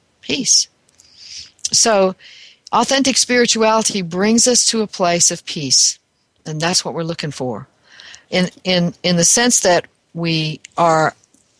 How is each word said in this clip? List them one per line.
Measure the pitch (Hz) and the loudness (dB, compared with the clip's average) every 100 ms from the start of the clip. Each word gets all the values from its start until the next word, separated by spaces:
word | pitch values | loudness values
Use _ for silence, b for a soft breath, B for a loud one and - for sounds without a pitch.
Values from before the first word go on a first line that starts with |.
| _ _ | _ _
peace. | - 294 226 - - _ _ _ B B B B B B - | -8 -4 0 0 0 _ _ _ B B B B B B -4
So | - 233 208 190 185 B B B B B | 0 2 2 2 -2 B B B B B
authentic | - 240 269 269 233 | -2 0 0 0 0
spirituality | - 247 240 226 220 220 214 202 | 0 2 2 2 2 2 0 -4
brings | 170 180 208 233 247 | -6 -2 2 2 4
us | 240 - | 2 0
to | 226 | -2
a | 208 | -4
place | - 175 175 180 | -2 0 2 0
of | 175 - | -2 -10
peace. | 180 135 - - - _ _ _ _ 160 | -8 -2 0 0 -4 _ _ _ _ -10
And | 156 | -4
that's | 165 185 | -2 -2
what | 170 | -4
we're | 135 | -8
looking | 165 165 160 | -8 -8 -8
for. | - 127 107 135 _ B B B B B | -8 -8 -8 -12 _ B B B B B
In, | 185 180 - | -2 -2 -4
in, | 185 180 170 - | -2 0 0 -2
in | 180 175 | 0 2
the | 170 | 2
sense | 226 240 - | 2 2 2
that | 196 175 - _ _ | 4 2 0 _ _
we | 165 170 160 156 156 - - | -6 -2 -2 -2 -8 -10 0
are | 170 160 156 - _ _ _ _ | 2 4 2 -2 _ _ _ _